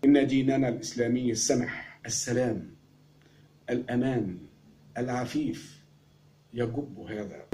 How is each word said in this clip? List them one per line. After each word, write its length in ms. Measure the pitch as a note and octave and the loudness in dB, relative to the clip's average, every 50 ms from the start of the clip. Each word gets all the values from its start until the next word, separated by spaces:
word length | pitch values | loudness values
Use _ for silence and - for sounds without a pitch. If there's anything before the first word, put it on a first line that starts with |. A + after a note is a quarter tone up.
| - | 6
إن 220 | C#3 C#3+ C#3 C3+ | 8 8 8 8
ديننا 420 | B2 C3+ C3+ C3 C3+ C3+ C3+ C3 B2 | 6 4 2 4 4 4 2 2 2
الإسلامي 600 | A2 - - - - A#2+ A#2 A#2 B2 B2+ B2 A#2+ | 0 -2 -6 -4 -2 0 0 2 2 0 0 0
السمح، 720 | A2 A2 - - C3+ A#2+ B2 - - - - - - - - | 0 0 2 2 2 2 0 -2 -4 -8 -12 -14 -16 -14 -10
السلام، 640 | A#2 - - - B2+ A#2+ B2 B2+ A#2 A2 F2+ - - - - _ _ _ _ _ _ _ _ - - _ - - - _ _ _ - | -6 -6 -4 -2 0 0 0 2 0 0 -4 -6 -10 -16 -20 _ _ _ _ _ _ _ _ -20 -20 _ -20 -20 -20 _ _ _ -4
الأمان، 680 | B2 - - A#2+ B2 B2 B2 C3 B2+ A#2 G2+ F#2 F2 - - - - - - - - - - - - A#2 | -4 -4 -2 -2 0 0 0 2 0 0 -2 -2 -4 -8 -12 -18 -20 -20 -20 -20 -20 -20 -20 -10 -6 -6
العفيف 800 | B2 B2+ B2 B2 B2+ - - D4+ D3 - - - - - - - - _ _ - _ _ _ _ _ - _ _ _ _ A2+ | -4 -4 -2 -4 -4 -4 -2 -2 -2 -2 -4 -6 -10 -16 -20 -20 -20 _ _ -20 _ _ _ _ _ -20 _ _ _ _ -4
يجب 520 | A#2+ A#2+ A2+ A#2+ C#3+ C#3+ - - G#2+ - A2 | -4 -4 -2 -2 -4 -6 -8 -10 -12 -10 -8
هذا، 360 | A2 G#2 G#2 F#2+ - - - - | -8 -6 -8 -8 -10 -14 -4 2